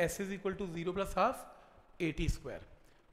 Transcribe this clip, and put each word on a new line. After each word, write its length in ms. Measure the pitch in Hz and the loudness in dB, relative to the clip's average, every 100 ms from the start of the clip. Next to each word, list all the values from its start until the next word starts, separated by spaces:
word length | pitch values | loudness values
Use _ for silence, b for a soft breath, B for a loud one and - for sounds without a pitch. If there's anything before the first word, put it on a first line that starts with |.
S 180 | 170 - | 2 0
is 120 | 196 | -4
equal 240 | 196 196 190 | -2 -2 -2
to 120 | 190 | -4
zero 240 | 165 170 | -2 -2
plus 220 | 190 190 185 | -2 0 4
half 260 | 220 262 - B B B - - | 4 2 -8 B B B -14 -2
A 120 | 165 | 0
T 140 | 151 160 | 2 2
square। 320 | - 127 87 - - b b b | 2 -2 -10 -12 -20 b b b